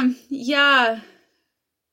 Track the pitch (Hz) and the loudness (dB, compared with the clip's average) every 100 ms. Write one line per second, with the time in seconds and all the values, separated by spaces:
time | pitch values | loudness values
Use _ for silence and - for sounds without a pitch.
0 | 254 247 - 269 240 285 285 269 226 226 | 0 -2 -8 -10 -4 0 2 2 2 -2
1 | - _ _ _ _ _ _ _ _ | -10 _ _ _ _ _ _ _ _